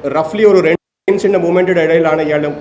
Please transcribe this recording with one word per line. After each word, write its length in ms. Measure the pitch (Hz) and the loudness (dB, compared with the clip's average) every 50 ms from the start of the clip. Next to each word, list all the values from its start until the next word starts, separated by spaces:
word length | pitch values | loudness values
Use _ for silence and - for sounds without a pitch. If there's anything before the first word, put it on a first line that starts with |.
| - 143 - | -6 -4 -4
റഫ്ലി 280 | 156 160 - 208 214 220 208 | -4 -4 -4 -2 2 2 4
ഒരു 100 | 196 185 160 160 | 4 4 2 2
രണ്ട് 140 | 170 - _ _ _ _ _ | -2 -2 _ _ _ _ _
ട്രെയിൻസിൻ്റെ 360 | - 202 196 - 190 202 180 170 | -2 -2 0 0 0 0 0 0
മൂവ്മെൻറ്റിൻ്റെ 400 | 170 180 185 180 185 180 175 160 | 0 0 0 0 0 0 0 0
ഇടയിലാണ് 360 | 156 160 170 165 156 156 160 156 151 | 2 0 0 2 0 0 -2 -2 -2
ഇയാളുടെ 220 | 151 147 147 147 143 - | -2 -2 -4 -4 -8 -10